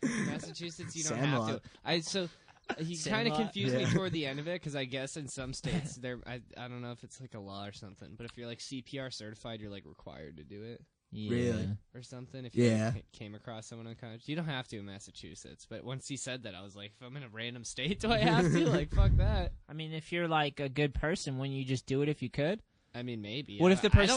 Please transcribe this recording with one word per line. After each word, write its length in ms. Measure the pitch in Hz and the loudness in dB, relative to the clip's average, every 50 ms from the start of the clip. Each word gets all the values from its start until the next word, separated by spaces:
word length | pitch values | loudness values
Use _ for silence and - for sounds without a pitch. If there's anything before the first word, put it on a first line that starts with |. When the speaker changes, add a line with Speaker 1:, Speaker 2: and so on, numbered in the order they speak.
Speaker 1:
to. 240 | - 233 240 220 208 | -4 -2 -2 0 -2
Speaker 2:
<laughs> 60 | - | -2
Speaker 1:
Massachusetts, 640 | - - - 165 156 - 170 170 160 170 175 165 156 | -2 -4 -6 -10 -10 -8 -10 -10 -8 -8 -10 -8 -6
you 80 | 165 151 | -4 -4
don't 140 | 151 123 117 | -2 0 2
Speaker 2:
Sandlot. 300 | 135 147 139 123 110 110 | 2 4 4 4 2 0
Speaker 1:
have 120 | 120 110 - | -2 -4 -6
to. 60 | - - - - | -12 -20 -10 -4
I, 140 | 120 160 175 | -2 0 0
so, 280 | 160 - - 196 175 165 - - _ - - _ _ - - - | 0 -2 -2 -2 -2 -4 -6 -14 _ -20 -20 _ _ -8 -6 -4
he 60 | 160 | -4
kinda 100 | 165 175 160 | -4 -4 -4
Speaker 3:
Sandlot? 400 | 156 - 208 220 233 233 - - | -2 0 0 2 2 2 2 2
Speaker 1:
confused 360 | 220 - - 202 208 131 123 | 0 0 0 0 0 2 2
me 60 | 127 | 2
Speaker 2:
Yeah. 80 | - - | 4 4
Speaker 1:
toward 220 | - 185 190 180 170 | 4 4 2 2 0
the 120 | 165 147 | 0 -2
end 140 | 135 135 143 | -2 -2 -4
of 80 | 147 165 | -4 -4
it, 140 | 175 175 | -4 -4
'cause 140 | - 156 139 | -4 -6 -4
I 100 | 143 135 | -4 -4
guess 320 | 123 123 135 131 135 - 165 | -4 -4 -4 -6 -6 -6 -8
in 100 | 147 127 | -8 -8
some 260 | - - 131 131 131 | -8 -8 -6 -6 -6
Speaker 3:
<laughs> 380 | - - 151 151 170 139 - | -6 -4 -2 -2 -2 -2 -4
Speaker 1:
states, 40 | - 127 | -6 -8
there, 220 | 123 127 123 117 - | -8 -8 -8 -8 -8
I, 160 | - 120 123 117 - - - | -10 -10 -10 -10 -14 -12 -12
I 100 | 123 123 | -10 -10
don't 140 | 123 123 | -8 -8
know 100 | 120 120 | -8 -8
if 120 | 120 117 - | -10 -10 -14
it's, 160 | - - - | -18 -16 -16
like, 140 | 135 120 - | -16 -14 -12
a 60 | 110 | -12
law 260 | 98 98 98 98 101 | -10 -10 -8 -8 -8
or 60 | 104 104 | -10 -10
something, 420 | - 113 98 92 - 104 71 95 | -12 -14 -16 -16 -16 -16 -16 -14
but 100 | 107 117 | -12 -14
if 120 | 117 - - | -12 -12 -10
you're, 100 | 120 117 | -10 -10
like, 140 | 117 - | -10 -10
C 200 | - - 135 131 | -10 -10 -10 -10
P 180 | 120 - - 135 | -10 -8 -8 -8
R 100 | 131 131 | -8 -8
certified, 480 | - - 110 107 113 - - 120 117 110 | -8 -10 -10 -12 -12 -12 -10 -10 -10 -8
you're, 100 | 107 104 | -8 -10
like, 140 | 98 98 - | -10 -12 -14
required 520 | 76 - - - - 71 67 80 71 78 76 | -16 -18 -18 -16 -14 -14 -12 -14 -14 -14 -16
to 60 | 76 | -16
do 200 | 65 101 101 107 | -14 -14 -12 -12
it. 180 | 117 120 - - _ _ _ _ - - | -12 -14 -16 -18 _ _ _ _ -14 -10
Speaker 3:
Yeah. 160 | 104 107 107 | -6 -4 0
Speaker 2:
Really? 380 | 120 120 120 120 113 101 95 95 104 104 - _ - | 0 2 2 2 0 0 0 -2 -4 -6 -8 _ -18
Speaker 1:
Or 80 | 123 | -18
something, 420 | 120 - 127 123 127 - - 131 127 | -16 -14 -14 -14 -14 -12 -12 -12 -10
if 120 | 120 - | -2 2
you, 100 | 117 120 | 4 6
Speaker 2:
Yeah. 200 | 117 110 110 110 113 | 6 6 4 2 0
Speaker 1:
like, 80 | 107 | -2
ca-, 80 | 95 - _ - - | -4 -8 _ -16 -14
came 160 | 113 104 104 | -12 -12 -12
across 320 | 104 - - 113 110 110 - | -14 -12 -12 -12 -12 -12 -12
someone 180 | 120 117 113 | -14 -12 -12
unconscious. 420 | 113 113 - - 117 110 113 - - | -12 -12 -12 -12 -14 -14 -12 -8 -6
You 80 | 147 | -4
don't 100 | 170 165 160 | -4 -4 -4
have 200 | 139 127 127 - | -4 -6 -6 -6
to 80 | 120 107 | -8 -8
in 60 | 101 | -8
Massachusetts, 840 | 101 98 101 - - - - - 85 76 - - 64 67 - - - | -8 -10 -12 -14 -16 -16 -16 -14 -14 -14 -14 -16 -16 -18 -18 -16 -12
but 140 | 110 101 - | -12 -10 -8
once 240 | 117 131 131 - - | -8 -8 -8 -6 -8
he 100 | 139 123 | -8 -6
said 260 | - 135 127 127 113 | -6 -6 -6 -6 -8
that, 120 | 107 92 | -10 -10
I 60 | 87 98 | -10 -12
was 120 | 101 92 | -14 -12
like, 180 | 101 101 104 101 - | -12 -14 -14 -14 -14
if 60 | 131 | -16
I'm 100 | 123 131 147 | -12 -12 -12
in 60 | 135 | -12
a 60 | 117 | -10
random 340 | 104 110 117 120 123 123 113 | -8 -6 -6 -6 -6 -8 -10
state, 360 | - - - 127 156 208 - | -8 -6 -2 -2 -2 0 0
do 120 | - 220 | 2 2
I 60 | 226 214 | 4 4
have 260 | 214 - 220 - 180 165 | 6 6 6 6 6 6
to? 140 | 143 170 - | 6 6 6
Speaker 2:
<laughs> 80 | 247 - | 6 4
Speaker 1:
Like, 200 | - - - - | 4 2 4 6
fuck 160 | - 202 - - - | 8 8 10 10 8
that. 340 | - - 214 196 175 170 - - - - | 8 6 4 2 2 -2 -4 -8 -12 -10
Speaker 3:
I 40 | 147 | -8
mean, 200 | 156 160 156 160 | -6 -6 -4 -4
if 180 | 156 156 - | -6 -4 -2
you're, 160 | 170 175 175 165 | 0 2 2 4
like, 320 | 160 156 151 147 139 - | 6 6 4 4 2 0
a 100 | 143 135 | -2 0
good 240 | 123 143 151 143 - | 2 4 4 4 4
person, 420 | - - 151 185 - - 147 135 131 | 2 2 2 2 0 0 -2 -2 -2
wouldn't 180 | 135 139 135 135 | -2 -2 -2 -2
you 80 | 131 | 0
just 200 | 127 131 123 - | 0 0 0 0
do 160 | - 135 135 | 2 2 4
it 80 | 143 147 | 4 4
if 120 | 147 - 135 | 2 0 -2
you 60 | 123 | -4
could? 320 | - - 139 156 208 226 - _ _ _ _ _ - | 0 0 2 2 0 -2 -6 _ _ _ _ _ -10
Speaker 1:
I 60 | 120 123 | -8 -6
mean, 180 | 123 120 110 | -4 -4 -4
maybe. 360 | 104 101 110 147 143 - 101 101 | -4 -4 -4 -6 -6 -4 2 6
Speaker 3:
What 120 | 165 185 | 8 8
Speaker 1:
I, 20 | 190 | 8
Speaker 3:
if 80 | 180 | 8
the 80 | 208 208 - | 8 8 10
Speaker 1:
I 120 | 202 202 | 10 10
don't 20 | 196 254 | 10 8